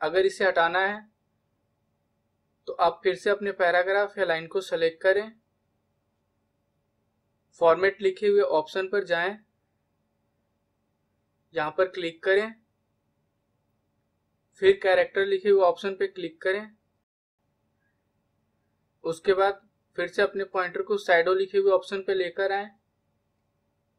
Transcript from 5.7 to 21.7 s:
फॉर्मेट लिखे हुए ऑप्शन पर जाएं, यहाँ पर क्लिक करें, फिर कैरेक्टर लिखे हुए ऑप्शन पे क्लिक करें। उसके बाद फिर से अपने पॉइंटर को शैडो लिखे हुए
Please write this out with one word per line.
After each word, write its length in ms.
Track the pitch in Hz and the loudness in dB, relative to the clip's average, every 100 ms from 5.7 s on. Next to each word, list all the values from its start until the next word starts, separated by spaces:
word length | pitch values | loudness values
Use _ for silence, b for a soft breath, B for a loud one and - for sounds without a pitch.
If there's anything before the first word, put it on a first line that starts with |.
| _ _ _ _ _ _ _ _ _ _ _ _ _ _ _ _ _ _ - | _ _ _ _ _ _ _ _ _ _ _ _ _ _ _ _ _ _ 2
फॉर्मेट 400 | 165 165 196 196 | 4 4 2 0
लिखे 260 | 190 185 208 | -4 -2 0
हुए 140 | 202 | 2
ऑप्शन 460 | - 156 151 190 190 | 2 0 -2 -8 -4
पर 160 | 202 175 | -6 -4
जाएं, 320 | 170 180 214 _ _ _ _ _ _ _ _ _ _ _ _ _ _ _ _ _ _ _ _ _ 160 | -4 -4 -6 _ _ _ _ _ _ _ _ _ _ _ _ _ _ _ _ _ _ _ _ _ -6
यहाँ 160 | 151 | -6
पर 160 | 170 185 | -2 -2
क्लिक 340 | 185 170 165 | -2 -8 -6
करें, 300 | 196 196 220 226 _ _ _ _ _ _ _ _ _ _ _ _ _ _ _ _ _ _ _ - | 0 0 0 -10 _ _ _ _ _ _ _ _ _ _ _ _ _ _ _ _ _ _ _ 0
फिर 180 | 190 196 | 2 2
कैरेक्टर 420 | 190 180 175 196 196 | 2 2 2 -2 -2
लिखे 240 | 190 208 | -2 2
हुए 120 | 196 | 4
ऑप्शन 320 | 175 170 196 190 | 4 0 -6 -6
पे 120 | 190 | -6
क्लिक 320 | 185 170 160 | -6 -12 -6
करें। 280 | 190 196 214 _ _ _ _ _ _ _ _ _ _ _ _ _ _ _ _ _ _ _ _ _ _ _ | -4 -4 -6 _ _ _ _ _ _ _ _ _ _ _ _ _ _ _ _ _ _ _ _ _ _ _
उसके 300 | 160 165 196 | -8 -4 0
बाद 280 | 190 196 196 _ _ _ - | 2 2 0 _ _ _ -8
फिर 100 | 175 | -6
से 140 | - | 0
अपने 220 | 196 196 190 | -2 -2 -6
पॉइंटर 360 | 190 180 190 | -4 -4 -6
को 140 | 190 202 | -4 -4
शैडो 340 | - 170 170 | 2 4 4
लिखे 240 | 185 190 196 | 2 0 2
हुए 140 | 196 | 4